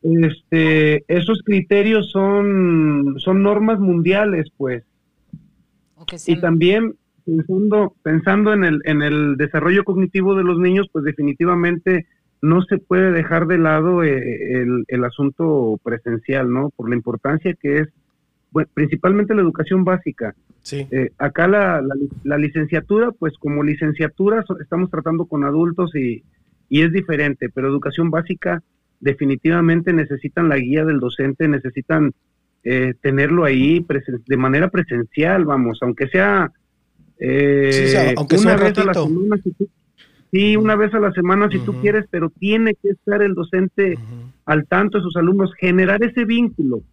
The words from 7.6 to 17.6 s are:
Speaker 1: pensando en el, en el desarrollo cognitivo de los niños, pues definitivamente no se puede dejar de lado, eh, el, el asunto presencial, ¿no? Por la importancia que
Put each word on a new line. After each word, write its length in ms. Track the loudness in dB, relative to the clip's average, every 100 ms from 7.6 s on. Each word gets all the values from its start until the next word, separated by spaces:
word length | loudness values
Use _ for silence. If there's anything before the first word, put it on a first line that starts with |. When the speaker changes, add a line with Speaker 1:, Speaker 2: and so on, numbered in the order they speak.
| 2 2 0 _
Speaker 1:
pensando 500 | -2 0 2 2 2
en 120 | 2
el, 160 | 2 0
en 180 | 0 -2
el 340 | 0 0 -2 -2
desarrollo 480 | -2 -2 0 0
cognitivo 500 | 0 0 0 0 0
de 80 | 0
los 140 | 0 0
niños, 300 | 2 0 0
pues 120 | -4
definitivamente 1040 | -4 -2 -4 -2 0 0 0 -2 0 -2 -2 _ _ _
no 180 | 2 2
se 140 | 2 -4
puede 340 | 0 2 2
dejar 340 | 0 0 -2 0
de 100 | 2
lado, 440 | 2 2 2 2
eh, 160 | 0 0 -4 -8 -4 -2
el, 240 | -2 -2 -2
el 160 | -4
asunto 760 | -4 -2 -4 -2 0 0 0 -2
presencial, 680 | -4 -6 -4 -6 -4 -2 -2
¿no? 180 | -2 -4
Por 200 | -6 -6
la 60 | -4
importancia 580 | -4 -6 -4 -2 -4
que 240 | -6